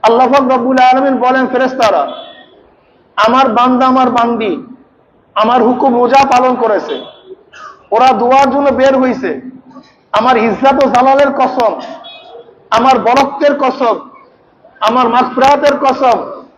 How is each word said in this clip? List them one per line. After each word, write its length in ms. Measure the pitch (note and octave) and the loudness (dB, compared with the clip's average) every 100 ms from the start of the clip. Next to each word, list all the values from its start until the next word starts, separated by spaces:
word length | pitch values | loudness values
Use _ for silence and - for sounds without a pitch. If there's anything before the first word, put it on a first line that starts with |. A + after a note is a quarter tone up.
আল্লাহ 260 | G#3+ A#3 B3+ | 2 2 2
পাক 140 | C#4 | 2
রব্বুল 360 | B3+ B3+ A#3+ C4 | 2 0 0 2
আলামিন 400 | B3+ C4 C#4 B3+ | 4 2 0 0
বলেন, 300 | B3 C4 B3 | 0 0 -2
"ফেরেশতারা, 600 | B3+ B3+ B3+ A3+ F3 C3+ - - - - _ _ _ _ _ _ - | -2 -4 0 0 0 -4 -8 -18 -20 -20 _ _ _ _ _ _ -2
আমার 340 | G#3+ B3+ C4+ | 0 2 0
বান্দা, 360 | A3 B3 B3+ C4 | 0 0 2 0
আমার 240 | C4 B3+ | 0 0
বান্দি 540 | B3 A#3 A#3 G#3+ D#3+ - - _ _ _ _ _ - | 0 -2 -2 -4 -6 -10 -20 _ _ _ _ _ -2
আমার 260 | A3+ B3+ | 0 2
হুকুম 340 | A#3 B3 C#4 A#3+ | 0 0 0 0
রোজা 300 | B3 C4+ C4+ | 2 2 4
পালন 300 | B3 B3+ B3 | 2 0 0
করেছে, 460 | A3+ G3 D3+ C3+ - - - - _ - - - _ | -2 -2 -4 -10 -12 -20 -20 -20 _ -20 -20 -20 _
ওরা 220 | A3 B3+ | 2 2
দোয়ার 380 | A3+ A#3+ C4 C#4 | 2 2 2 2
জন্য 180 | C#4 C#4+ | 0 -2
বের 280 | A#3+ C4 C4 | 0 0 2
হইছে, 440 | B3+ A3+ F#3 C#3 - - - - - _ _ | 0 -2 -6 -10 -12 -20 -20 -20 -20 _ _
আমার 260 | - D3+ A#3 | -2 0 0
ইজ্জত 480 | A3+ G3 C4+ C4+ C4 | 0 0 0 2 2
ও 40 | |
জালালের 420 | A#3+ C4 C4+ C#4 | 2 2 2 0
কসম, 480 | C#4 B3+ - A3+ - - - - - - - - _ _ | 0 -4 0 -2 -4 -14 -18 -20 -20 -20 -20 -20 _ _
আমার 280 | A3+ B3+ B3+ | 0 2 2
বরকতের 600 | G3+ B3+ C4+ - D4 C#4 | 2 2 0 0 0 0
কসম, 360 | C4+ - A#3+ F#3 - - - _ _ _ _ _ | -2 -2 -4 -4 -8 -20 -20 _ _ _ _ _
আমার 300 | G#3 B3 A#3+ | -2 0 0
মাগফিরাতের 680 | A#3+ B3 - C4+ C#4+ D4 C4+ | 0 -2 0 2 4 2 0
কসম 540 | C4+ C4 C4 G#3 - - - | -2 0 0 -2 -4 -14 -20